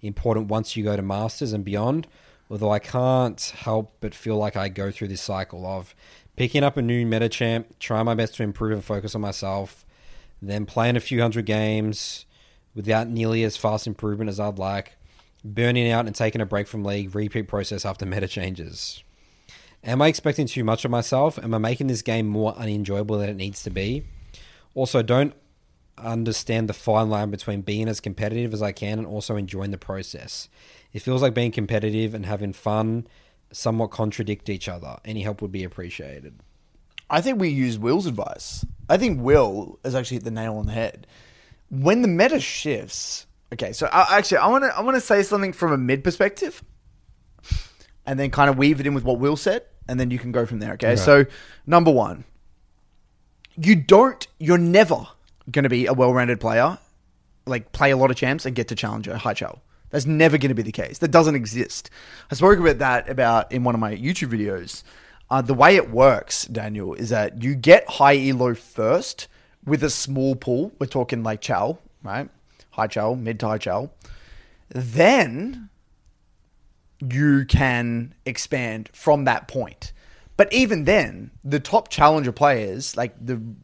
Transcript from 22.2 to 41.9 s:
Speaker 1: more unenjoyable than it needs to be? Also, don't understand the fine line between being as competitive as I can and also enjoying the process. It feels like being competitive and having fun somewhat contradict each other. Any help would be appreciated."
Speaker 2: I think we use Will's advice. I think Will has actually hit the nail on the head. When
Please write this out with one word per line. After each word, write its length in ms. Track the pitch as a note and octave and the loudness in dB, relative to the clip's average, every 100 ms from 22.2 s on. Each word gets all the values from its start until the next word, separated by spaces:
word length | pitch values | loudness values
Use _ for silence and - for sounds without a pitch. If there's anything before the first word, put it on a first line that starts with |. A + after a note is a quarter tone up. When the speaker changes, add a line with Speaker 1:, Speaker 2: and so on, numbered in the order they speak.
| G#2+ | -2
Speaker 1:
more 280 | G#2+ A2 - | -2 -2 -4
unenjoyable 600 | A2 G#2 G2 G2+ G#2+ G#2 | -6 -4 -4 -4 -2 -4
than 120 | G2+ | -4
it 60 | G2 | -6
needs 260 | F#2+ - | -8 -10
to 60 | G2+ | -8
be? 340 | F#2 G2+ C#3 - - - - - - _ | -6 -4 -6 -8 -16 -20 -20 -20 -20 _
Also, 280 | C3 B2+ B2+ | -4 0 0
don't 320 | A2+ B2+ C#3+ - _ _ _ _ _ - | 2 2 2 -4 _ _ _ _ _ -14
understand 720 | A2+ A2+ A2+ G#2+ - A2+ G#2+ | -8 -4 -4 -4 -2 -2 -2
the 40 | |
fine 360 | - - A2 A2 | -4 0 2 2
line 200 | G#2 G#2 | -2 -4
between 320 | G2+ - G2 | -6 -8 -6
being 280 | F#2+ G#2 A2 | -4 -4 -4
as 100 | G#2 | -6
competitive 540 | G#2 F#2+ G#2+ A#2 A#2+ | -8 -6 -4 -4 -4
as 80 | G#2+ | -4
I 100 | G#2 | -6
can 280 | - G#2 G#2+ | -6 -6 -6
and 80 | F2+ | -6
also 280 | G#2 - G#2 | -8 -6 -6
enjoying 360 | F#2 F#2+ G2+ | -6 -8 -8
the 60 | F#2+ | -8
process. 680 | - F#2+ F#2 - - - - _ - - _ | -8 -10 -10 -14 -14 -14 -16 _ -20 -20 _
It 60 | A2 | -10
feels 220 | B2+ B2+ | -4 0
like 120 | C3+ | 0
being 180 | A#2 A#2+ | 0 -2
competitive 640 | A2+ G2+ A2 G#2+ A2 A2 | -2 -2 -2 -2 -2 -4
and 120 | A2 G2 | -6 -8
having 280 | G2+ G2+ | -6 -8
fun 540 | - G#2+ G#2+ A2 A#2 A#2 _ _ _ _ | -6 -4 -2 -2 -4 -8 _ _ _ _
somewhat 400 | - A#2 A2+ A2 | -8 -4 -2 -4
contradict 560 | - G#2+ - G#2+ G2+ - | -4 -4 -4 -6 -6 -8
each 220 | F#2+ - | -8 -8
other. 280 | F2 D2 - | -12 -14 -16
Any 200 | G#2+ G#2+ | -12 -8
help 180 | G#2 G2+ | -8 -8
would 100 | G2+ | -8
be 120 | F#2+ | -8
appreciated." 720 | F2+ - F2 - C#2 C#2 C#2+ - _ _ _ _ _ - - | -10 -12 -14 -14 -16 -18 -20 -20 _ _ _ _ _ -16 -2
Speaker 2:
I 100 | D#3+ | 0
think 220 | A3 A3+ | 0 0
we 80 | F3 | 0
use 280 | C#3 B2+ A2 | 0 -2 -2
Will's 280 | A#2 F3 F3+ | 0 0 0
advice. 580 | G2+ - - - - - - - | -6 -8 -10 -12 -10 -10 -6 0
I 80 | F#3 | 2
think 220 | A#3+ C#3+ | 2 0
Will 600 | B2 D3 A2+ G2 - - | 4 6 6 -2 -10 -10
has 120 | C3+ C3 | -6 -4
actually 220 | A#2+ B2 | -4 -8
hit 60 | |
the 80 | A#2 | -8
nail 240 | A2 A2+ G#2+ | -6 -6 -4
on 120 | G#2+ | -4
the 40 | |
head. 360 | A2+ A2+ - - - - _ _ _ - | -4 -6 -8 -20 -20 -20 _ _ _ -10
When 320 | C3+ D3 | 0 2